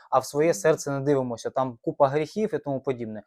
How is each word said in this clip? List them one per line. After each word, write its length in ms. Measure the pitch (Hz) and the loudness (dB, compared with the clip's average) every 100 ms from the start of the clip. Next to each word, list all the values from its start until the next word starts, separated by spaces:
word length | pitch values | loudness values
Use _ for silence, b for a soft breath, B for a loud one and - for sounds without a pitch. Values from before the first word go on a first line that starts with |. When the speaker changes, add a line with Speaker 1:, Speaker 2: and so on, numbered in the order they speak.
| b | b
Speaker 1:
а 80 | 131 | 0
в 60 | - | 0
своє 220 | 143 165 | 0 2
Speaker 2:
Мгм. 60 | |
Speaker 1:
серце 380 | 160 160 151 - | 2 2 2 0
не 80 | 139 | -2
дивимося, 500 | 139 139 127 117 123 | 2 2 0 -4 -4
там 280 | 131 131 117 | -2 -4 -4
купа 260 | - 151 139 | -8 2 2
гріхів 460 | 147 151 208 214 | 2 -2 -2 -2
і 60 | 151 | -2
тому 200 | 143 135 | -4 -4
подібне. 420 | 135 120 113 107 | -4 -4 -6 -10